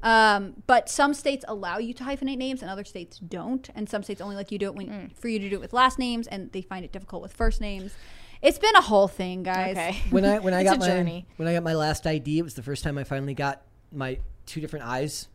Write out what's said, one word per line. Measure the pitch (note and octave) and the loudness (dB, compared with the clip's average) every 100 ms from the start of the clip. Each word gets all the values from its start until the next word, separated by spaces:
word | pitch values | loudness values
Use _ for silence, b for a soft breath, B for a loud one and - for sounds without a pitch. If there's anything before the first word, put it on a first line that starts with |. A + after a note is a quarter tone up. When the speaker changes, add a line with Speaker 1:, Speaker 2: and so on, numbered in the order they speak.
Speaker 1:
Um, | A3 A3+ A3 G#3 G3 - - | 6 6 8 4 0 -12 4
but | B3 A#3+ | 4 4
some | - C#4+ | 2 2
states | D4 D4+ C4+ - | 2 -2 -4 -6
allow | G#3 F#3 F#3 | -8 -6 -6
you | A3+ B3 | -6 -8
to | B3+ | -8
hyphenate | C#4 C4+ C4 | -6 -6 -4
names | C4 C4 | -6 -8
and | G#3 | -8
other | G3 G3 | -10 -12
states | F#3+ F3 - | -14 -16 -16
don't. | E3+ F3+ F#3+ C4 C4 - | -12 -10 -6 -6 -6 -10
And | G#3 | -6
some | G#3 | -6
states | G3 G3+ | -6 -10
only | G3 G3+ | -8 -10
let | G3+ | -8
you | G#3 | -6
do | G3 | -6
it | G3 | -6
when, | F#3 | -12
Speaker 2:
Mm. | G#3 G#3 - | -12 -14 -10
Speaker 1:
for | A#3 | -4
you | A3 | -4
to | G3 | -4
do | G3 | -6
it | |
with | - | -4
last | A#3+ C4 B3+ | 4 4 4
names, | B3+ A#3 A3 | -2 -2 -4
and | G3 F#3 | -8 -8
they | F#3+ | -10
find | F3+ F#3+ F3 | -10 -12 -10
it | |
difficult | G3 G3 F#3 | -12 -12 -12
with | - | -12
first | - A3+ - | 0 2 2
names. | G#3 G3 F#3+ - B B B B | -2 -8 -10 -14 B B B B
It's | C#4 C#4 | 4 6
been | G#4+ G#4 | 8 8
a | |
whole | C4+ G#3+ G3 | 8 6 6
thing, | - F#3 F#3 | 2 -6 -4
guys. | F3+ F#3 F#3 F#3+ | -2 0 0 -2
Speaker 2:
Okay. | E3+ F#3 - | -2 -2 2
Speaker 3:
When | F#3 | 4
I, | G3 G#3 | 6 4
when | F#3 | 2
I | F3+ | 4
Speaker 2:
<laughs> | |
It's | F#3+ | 4
Speaker 3:
got | F#3+ | 4
Speaker 2:
a | |
Speaker 3:
my, | F3+ | 4
Speaker 2:
journey. | F3+ F3 E3+ F3+ - | 2 0 -4 -12 -6
Speaker 3:
when | D#3+ | -2
I | |
got | E3+ | 0
my | E3+ | 0
last | D#3+ D3+ D3+ E3 | 0 0 0 -2
I | D#3 | -2
D, | C3+ D#3 | 0 -2
it | |
was | E3+ | -2
the | B2+ | -8
first | A#2+ C#3 | -8 -6
time | D#3 C#3+ | -4 -4
I | |
finally | C3 C3+ C#3 | -4 -4 -4
got | C#3 C#3 C#3 _ _ _ | -4 -4 -4 _ _ _
my | B2 C3 C3 - - - | -8 -6 -6 -8 -10 -12
two | - | -10
different | D3+ D3+ A#2 | -8 -8 -6
eyes | B2+ D3+ - - | -4 -4 -6 -14